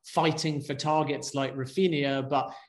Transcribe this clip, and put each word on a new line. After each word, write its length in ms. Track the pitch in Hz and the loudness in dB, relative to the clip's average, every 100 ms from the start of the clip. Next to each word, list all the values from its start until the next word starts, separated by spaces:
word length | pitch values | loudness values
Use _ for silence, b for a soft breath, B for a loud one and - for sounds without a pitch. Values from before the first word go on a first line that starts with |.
| - | -4
fighting 560 | 170 165 156 160 147 | 2 2 2 0 -2
for 140 | 139 135 | -4 -4
targets 600 | 151 156 143 143 - 139 | 0 2 2 -2 -4 -2
like 220 | 135 135 | -2 -4
Rafinha, 720 | 131 - 185 151 139 135 127 | -6 2 2 2 0 0 0
but 240 | 139 - B | 0 -2 B